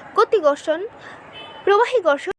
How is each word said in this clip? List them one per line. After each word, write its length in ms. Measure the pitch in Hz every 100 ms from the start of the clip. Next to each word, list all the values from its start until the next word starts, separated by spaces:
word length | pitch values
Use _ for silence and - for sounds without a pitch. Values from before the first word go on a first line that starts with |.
| - -
গতি 240 | 466 427
ঘর্ষণ, 480 | 302 285 - 320 440 - - - - - - -
প্রবাহী 380 | - 415 466 508
ঘর্ষণ, 300 | 330 285 -